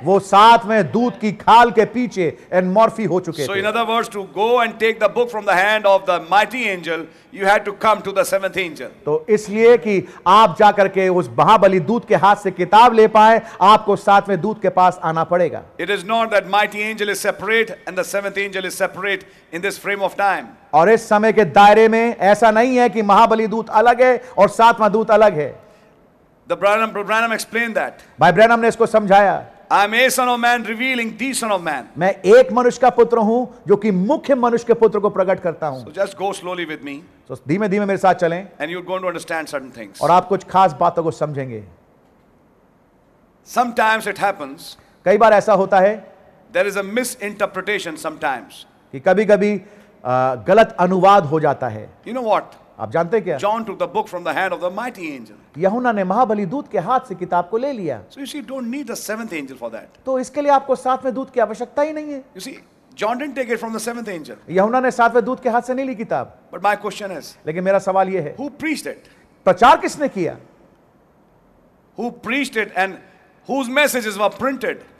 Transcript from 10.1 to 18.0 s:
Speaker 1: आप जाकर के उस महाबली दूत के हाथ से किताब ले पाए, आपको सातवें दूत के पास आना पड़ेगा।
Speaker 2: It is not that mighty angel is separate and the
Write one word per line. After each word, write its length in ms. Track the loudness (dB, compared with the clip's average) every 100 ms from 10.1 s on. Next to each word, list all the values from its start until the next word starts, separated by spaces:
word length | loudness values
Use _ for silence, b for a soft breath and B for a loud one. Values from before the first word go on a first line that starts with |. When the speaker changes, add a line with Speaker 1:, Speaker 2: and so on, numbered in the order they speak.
| -6 2
Speaker 1:
आप 300 | 4 4 4
जाकर 300 | 2 4 0
के 200 | 2 0
उस 220 | 0 -2 0
महाबली 420 | 4 6 4 2
दूत 280 | -2 -4 0
के 60 |
हाथ 220 | 2 4 2
से 140 | -2
किताब 420 | -4 2 6 6
ले 160 | 6 4
पाए, 340 | 6 6 4 0 B
आपको 360 | 6 6 4 -2
सातवें 440 | 4 2 2 -4
दूत 220 | -2 -2
के 60 | -2
पास 320 | 2 2 2
आना 220 | -4 -4
पड़ेगा। 380 | -2 0 0 -4 -16 -12
Speaker 2:
It 60 | -6
is 140 | -6
not 280 | -2 -4 0
that 140 | -2
mighty 360 | 0 0 0 -4
angel 300 | -8 -6 -6
is 100 | -4 -4
separate 440 | -6 -2 -2 -2 -6 -10
and 100 |
the 80 | -8